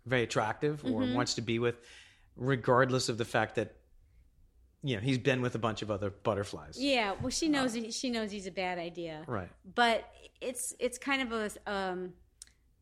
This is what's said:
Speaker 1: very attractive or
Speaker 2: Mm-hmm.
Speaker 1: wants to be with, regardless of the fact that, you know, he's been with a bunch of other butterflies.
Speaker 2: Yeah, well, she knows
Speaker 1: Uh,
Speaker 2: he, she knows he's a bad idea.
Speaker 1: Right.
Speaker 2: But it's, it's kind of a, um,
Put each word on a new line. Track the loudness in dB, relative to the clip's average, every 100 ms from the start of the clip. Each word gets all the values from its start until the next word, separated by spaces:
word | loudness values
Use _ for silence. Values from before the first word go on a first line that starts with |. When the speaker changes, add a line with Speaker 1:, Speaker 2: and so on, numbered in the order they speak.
Speaker 1:
very | 0 2
attractive | 2 2 0 0 -2 -2
or | -2 0
Speaker 2:
Mm-hmm. | 0
Speaker 1:
wants | 0 0
to | -2
be | 0 2
with, | 2 -2 -8 -20 -20 -20 -20 -6
regardless | 0 0 6 6 6 4 0
of | -2
the |
fact | 0 2 2
that, | 0 -2 -4 _ -20 -20 -20 -20 _ -20 _ -20 _
you | -2 0
know, |
he's | 2 2
been | 4 2
with | 2
a | 0
bunch | -2 -2
of | -2
other | -2 -2
butterflies. | -2 0 0 0 -6 -12 -4
Speaker 2:
Yeah, | 0 2 0 -2
well, | -4
she | -2 2
knows | 2 2 0
Speaker 1:
Uh, |
Speaker 2:
he, | -6
she | -4 -2
knows | -2 -2
he's | -6 -8
a |
bad | -4 -2 -2
idea. | -6 -6 -8 -8 -4
Speaker 1:
Right. | -4 -4 -12 -8 2
Speaker 2:
But | 4 4 -2 -18 -20 -10
it's, | -6 -6 -6 -2
it's | -4 -2
kind | -2 0
of | 0
a, | -2 -4 -6 -6
um, | -2 -2 -4 -6 -10 _ -20 -20 _ _ _